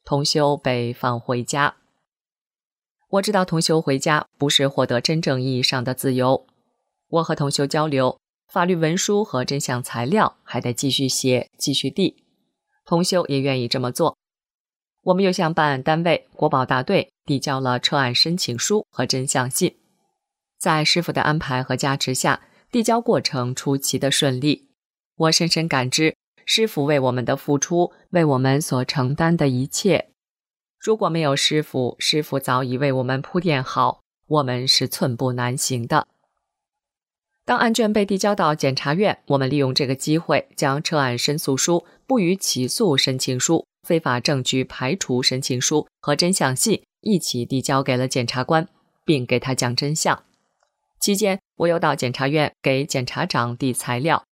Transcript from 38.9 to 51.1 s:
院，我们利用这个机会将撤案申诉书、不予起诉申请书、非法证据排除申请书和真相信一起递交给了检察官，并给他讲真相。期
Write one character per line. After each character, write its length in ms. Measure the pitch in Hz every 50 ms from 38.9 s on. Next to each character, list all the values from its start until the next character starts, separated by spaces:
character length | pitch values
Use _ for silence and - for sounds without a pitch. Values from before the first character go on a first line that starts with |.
| 151
院， 240 | 180 214 185 - - _
我 100 | - 139
们 140 | 135 135 131
利 60 | 143
用 180 | 147 139 131 127
这 100 | - 147
个 120 | 123 135
机 200 | - - 151 151
会 320 | 165 - - 151 131 - _ -
将 240 | - 160 139 135 147
撤 160 | 156 - 170
案 220 | 151 135 127 123 123
申 180 | - - 147
诉 200 | 156 - - 135
书、 280 | 127 - - 170 170 - _ _ _ _
不 140 | - 262 240
予 160 | 185 165 190
起 320 | 190 - - - 123 127 120
诉 280 | - - 233 180 139
申 220 | 135 - - 131 131
请 200 | - - 127 127
书、 260 | - - 165 - - _ _ _ -
非 160 | - 180 165
法 220 | - 143 123 123
证 240 | - - 151 131 123
据 180 | - - 131 127
排 320 | - - - 131 131 170
除 260 | 196 - - 127 123
申 220 | 131 - 127 131 139
请 180 | - 131 123
书 280 | 131 - 160 151 - _ _ _
和 140 | - - 147
真 180 | - 180 175 -
相 220 | - 160 131 127
信 300 | - - 226 185 - _ _ _ _
一 180 | - 220 214 165
起 260 | - - - 123 120
递 160 | - 135 131
交 220 | 123 - 139 135 139
给 140 | - 127
了 100 | 123 127
检 180 | 131 - 135 120
察 200 | 123 - 127 127
官， 240 | - 165 160 160 - _ _ _ _ _ _ -
并 220 | - 160 135 123
给 140 | - 123 120
他 160 | - 135 131
讲 180 | 120 131 120 123
真 180 | - 143 143 156
相。 300 | 156 - 180 135 - _ _ _ _ _ _ _ _ _ _ _ _ _ _ _ -
期 160 | - -